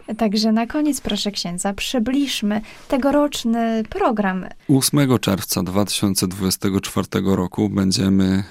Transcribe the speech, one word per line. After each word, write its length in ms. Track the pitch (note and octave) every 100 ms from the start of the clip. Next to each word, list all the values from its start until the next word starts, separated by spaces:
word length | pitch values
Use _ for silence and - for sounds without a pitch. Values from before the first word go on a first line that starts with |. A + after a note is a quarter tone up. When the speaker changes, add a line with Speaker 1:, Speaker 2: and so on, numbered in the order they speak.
| - A3
Speaker 1:
Także 340 | A3 G#3+ A3
na 160 | A3 A#3
koniec, 340 | D4+ D4+ C#4
proszę 300 | - G#3+ G#3
księdza, 420 | G3 F3 F3 G3
przybliżmy 880 | G3+ - B3+ A3 C4+ C4+ - G#3 G#3 - - -
tegoroczny 960 | C#4 C4+ D4 D4 - A3+ A#3 A3+ A3+ A3
program. 560 | F#4+ F4+ G#3+ G3 F#3 - - -
Speaker 2:
Ósmego 520 | C3+ B2+ C#3+ C#3 A#2+
czerwca 440 | - F#2+ - -
dwa 220 | F2+ F#2+ G#2
tysiące 420 | - G2+ F#2+ F#2+
dwudziestego 540 | F#2+ F#2+ - G2+ F#2+
czwartego 540 | - - F#2+ G2 F#2+ F#2+
roku 340 | F2+ - G#2+
będziemy 720 | G2 F#2+ F#2+ F#2+ F#2+ F#2+ F#2+ G2